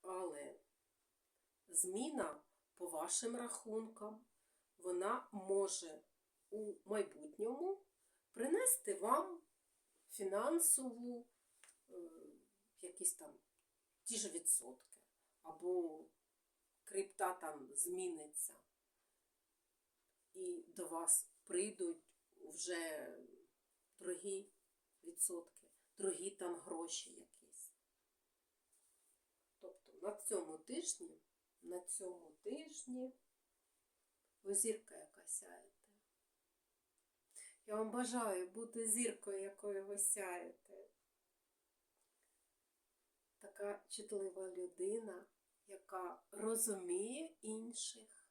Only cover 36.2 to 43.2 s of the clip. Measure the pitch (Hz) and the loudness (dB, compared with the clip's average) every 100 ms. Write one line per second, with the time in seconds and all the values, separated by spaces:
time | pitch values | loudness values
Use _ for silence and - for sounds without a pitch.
36.2 | _ _ _ _ _ _ _ _ _ _ | _ _ _ _ _ _ _ _ _ _
37.2 | _ - - - - 214 220 233 247 240 | _ -18 -18 -18 -2 2 4 4 4 4
38.2 | 220 185 180 220 226 233 226 226 233 - | 4 4 0 -4 -4 0 4 4 4 0
39.2 | - 196 196 196 208 196 196 202 - 208 | -4 -2 -4 -4 -2 -2 -2 2 4 4
40.2 | 185 175 170 - - 190 202 _ _ _ | 0 -2 -6 -12 -20 -18 -18 _ _ _
41.2 | _ _ _ _ _ _ _ _ _ _ | _ _ _ _ _ _ _ _ _ _
42.2 | _ _ _ _ _ _ _ _ _ _ | _ _ _ _ _ _ _ _ _ _